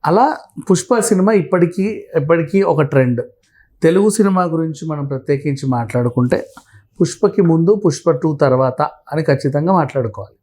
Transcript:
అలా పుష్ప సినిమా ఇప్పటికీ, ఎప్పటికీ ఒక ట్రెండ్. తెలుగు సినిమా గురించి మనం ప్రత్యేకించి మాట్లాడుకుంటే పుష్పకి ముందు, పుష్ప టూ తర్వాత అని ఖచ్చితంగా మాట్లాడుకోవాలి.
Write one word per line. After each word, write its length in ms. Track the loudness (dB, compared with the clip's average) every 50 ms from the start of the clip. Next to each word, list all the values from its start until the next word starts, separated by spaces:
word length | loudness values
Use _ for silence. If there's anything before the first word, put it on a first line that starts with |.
| 0
అలా 300 | 0 2 2 2 2 0 -4 -10 _ _ -16 -2 -2
పుష్ప 280 | -2 -2 0 -2 -2 -2
సినిమా 340 | 0 0 0 2 2 2 2
ఇప్పటికీ, 720 | 2 0 0 0 0 0 0 0 -4 -4 -4 -4 -8 -12 -4 -4
ఎప్పటికీ 480 | -4 0 0 0 0 0 0 0 0 2
ఒక 200 | 2 2 0 0
ట్రెండ్. 380 | 0 2 2 2 2 0 -2 -4 -10 _ _ _ _ _ _ _ _ _ _ 0
తెలుగు 260 | 2 2 4 2 2
సినిమా 340 | 2 2 2 2 2 0 0
గురించి 460 | 0 -2 -2 -2 -4 -6 -8 -8 -8
మనం 180 | -6 -6 -6
ప్రత్యేకించి 640 | -6 -6 -8 -4 -4 -4 -2 -2 -4 -6 -4 -4 -2
మాట్లాడుకుంటే 760 | -2 -2 -4 -2 -2 -2 -2 0 0 0 0 2 0 -2 -2 -8 -14 -20 _ _ _ -20 _ _ _ _
పుష్పకి 420 | -2 -2 0 0 0 0 2 2 2
ముందు, 320 | 4 4 2 4 2 2
పుష్ప 360 | 2 2 -2 -2 0 0 0
టూ 260 | 0 0 0 -2 0
తర్వాత 460 | 2 2 2 2 2 2 0 0 -2 -4
అని 400 | -4 -4 _ _ -8 -6 -4 0
ఖచ్చితంగా 500 | 0 0 0 0 -2 -2 -2 0 2 2
మాట్లాడుకోవాలి. 600 | 0 0 0 -2 -4 -4 -4 -6 -10 -16 -16 _ _